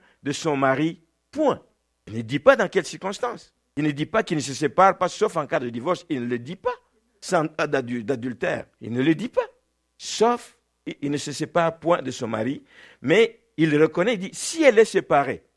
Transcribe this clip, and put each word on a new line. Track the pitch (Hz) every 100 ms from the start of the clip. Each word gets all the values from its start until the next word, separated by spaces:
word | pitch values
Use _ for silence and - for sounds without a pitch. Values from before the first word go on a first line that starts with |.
| _ _
de | 139
son | 139 165 139
mari, | 135 131 160 180 _ _ _
point. | 277 294 240 _ _ _ _ -
Il | 113
ne |
dit | 110 147
pas | 254 254
dans | 185
quelles | 185 160
circonstances. | - 190 202 - - - _ _ -
Il |
ne | 151
dit | 143 151
pas | 220
qu'il | 220 160
ne |
se | 131
sépare | 127 147 151 190 180
pas, | 180
sauf | - 214 170
en | 135
cas | 156
de | 123
divorce. | 113 143 170 -
Il | 139
ne | 120
le | 120
dit | 123 185
pas. | 494 480 _ _ _ _
Sans, | - 175 156
d'adu-, | - 151 143 120 120
d'adultère. | 107 127 127 120 170 156 - _
Il | 113
ne | 120
le | 143 156
dit | 233
pas. | 494 453 _ _ _ _ _
Sauf, | - - 226 240 - _ _ _ -
il, | -
il | 143
ne | 143
se | -
sépare | 139 151 175 165 165
point | 160 175
de | 131
son | 120 117
mari, | 110 117 147 _ - - -
mais | 123 185 226 - _ -
il | 160 147
reconnaît, | 156 165 196
il | 214
dit, | 190
si | - - 330
elle | 294 214
est | 214
séparée. | 185 - 151 135 113 _